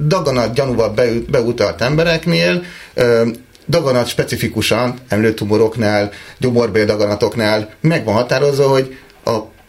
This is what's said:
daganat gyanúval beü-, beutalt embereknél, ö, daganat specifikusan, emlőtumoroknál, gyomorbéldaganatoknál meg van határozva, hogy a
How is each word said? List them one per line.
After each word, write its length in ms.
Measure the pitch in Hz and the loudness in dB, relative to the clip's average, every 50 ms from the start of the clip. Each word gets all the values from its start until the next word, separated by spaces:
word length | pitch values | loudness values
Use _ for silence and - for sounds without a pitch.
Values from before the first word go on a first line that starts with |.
daganat 540 | 147 151 185 185 165 143 131 127 117 107 117 | -2 0 0 0 0 0 0 0 0 -2 0
gyanúval 340 | 127 139 131 123 110 113 107 | -2 -2 0 0 0 0 0
beü-, 340 | 107 113 123 120 113 117 117 - | 2 0 0 0 0 -2 -4 -2
beutalt 500 | 139 135 117 117 120 - 104 101 - - | 0 0 0 0 0 0 0 0 0 -2
embereknél, 800 | 117 127 147 156 165 175 165 160 165 170 170 165 170 175 180 180 175 - - - - - - | -2 0 0 0 2 2 0 -2 0 0 0 0 2 0 0 -2 -4 -8 -14 -20 -20 -12 -2
ö, 320 | - 123 120 117 113 117 117 113 - - - - - - - | 0 2 4 4 4 2 0 -2 -6 -12 -20 -20 -18 -6 -2
daganat 400 | 139 170 151 135 127 123 120 117 | 0 0 2 2 0 0 0 -2
specifikusan, 840 | - - 139 - - 113 - 117 - 110 107 - 110 110 123 123 120 - - - | -2 -4 -4 -4 -2 -4 -4 -4 -2 -2 0 0 0 0 0 -2 -4 -6 -8 -4
emlőtumoroknál, 1040 | 101 104 110 113 107 - 110 104 107 110 113 110 - 123 113 104 107 104 101 101 - - - - - - | -2 0 2 0 0 0 -2 0 2 2 2 2 0 0 -2 0 0 0 0 -2 -6 -12 -20 -20 -12 -4
gyomorbéldaganatoknál 1300 | 127 127 117 120 117 110 95 110 107 104 107 104 107 101 104 104 - 104 107 123 113 107 107 107 104 - - - | -2 0 2 2 0 2 2 0 2 2 2 0 0 0 0 0 0 -2 0 0 0 0 0 0 -2 -6 -8 -2
meg 240 | - 156 165 147 117 | 0 0 0 0 0
van 100 | 110 101 | 0 0
határozva, 540 | 110 123 - 143 131 143 143 139 131 143 135 | 0 0 0 0 0 2 2 2 4 2 4
hogy 280 | 135 131 131 131 - - - - - - - | 4 2 0 -2 -6 -18 -20 -20 -20 -10 -4
a 140 | - 117 110 110 - - - - | -4 -4 -4 -4 -8 -16 -20 -20